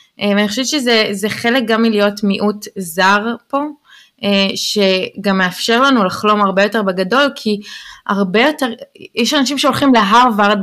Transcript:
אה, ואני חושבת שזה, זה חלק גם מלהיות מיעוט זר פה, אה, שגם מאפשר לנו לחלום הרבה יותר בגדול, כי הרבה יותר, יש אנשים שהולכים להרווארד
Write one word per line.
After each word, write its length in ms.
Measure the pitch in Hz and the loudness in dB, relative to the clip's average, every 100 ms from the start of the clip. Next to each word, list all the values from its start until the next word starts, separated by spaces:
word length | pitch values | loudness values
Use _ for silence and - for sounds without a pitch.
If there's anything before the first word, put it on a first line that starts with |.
| _ - | _ -4
אה, 80 | 202 | 0
ואני 200 | 202 208 | 0 0
חושבת 180 | 214 262 | -2 -2
שזה, 420 | 302 247 226 220 | -2 2 2 0
זה 180 | 202 208 | -2 -4
חלק 360 | - 233 262 220 | -2 0 0 0
גם 160 | 226 | 2
מלהיות 420 | 226 208 202 208 | 2 2 0 0
מיעוט 420 | 202 196 208 208 - - | -2 0 -2 -4 -12 -12
זר 560 | 175 165 190 208 226 233 _ | -8 0 2 2 0 -8 _
פה, 100 | 277 302 294 _ - _ _ | -4 -4 -10 _ -20 _ _
אה, 240 | 202 196 196 - | 0 0 0 -2
שגם 800 | - 214 190 185 185 - 202 190 | -4 0 2 0 -2 -4 -2 0
מאפשר 440 | 180 175 - 233 | 0 -2 -2 2
לנו 220 | 277 254 | 4 2
לחלום 360 | 185 - 214 208 | 0 0 0 2
הרבה 220 | 196 185 | 2 2
יותר 200 | 208 226 | 0 0
בגדול, 480 | 196 185 185 247 285 | -2 -2 0 2 0
כי 260 | 269 220 208 208 - - - - | -2 -4 -4 -6 -18 -20 -16 -6
הרבה 340 | 196 196 202 | -2 0 2
יותר, 260 | 269 302 247 - - _ - | 0 0 -6 -6 -16 _ -12
יש 200 | - 233 | -4 0
אנשים 240 | 285 254 277 | 0 0 0
שהולכים 360 | 285 - 277 | 0 2 4
להרווארד 640 | 233 196 226 254 208 202 208 | 4 4 4 4 4 2 2